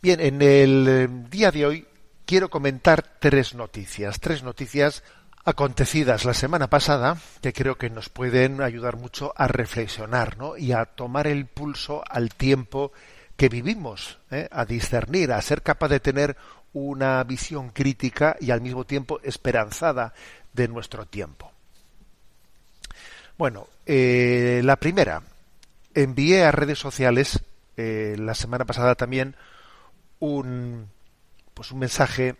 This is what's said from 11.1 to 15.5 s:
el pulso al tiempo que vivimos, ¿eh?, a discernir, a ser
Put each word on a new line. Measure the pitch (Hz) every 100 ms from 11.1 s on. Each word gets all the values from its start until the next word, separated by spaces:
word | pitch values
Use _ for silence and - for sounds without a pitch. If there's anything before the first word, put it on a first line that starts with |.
| 131 151
el | 143 135
pulso | - 147 143 - 147 -
al | - 117
tiempo | - 131 135 120 135 139 - - - - -
que | 135
vivimos, | 117 131 220 143 101 - - _
¿eh?, | 135 160
a | -
discernir, | 113 117 - 123 - 170 156
a | 117
ser | -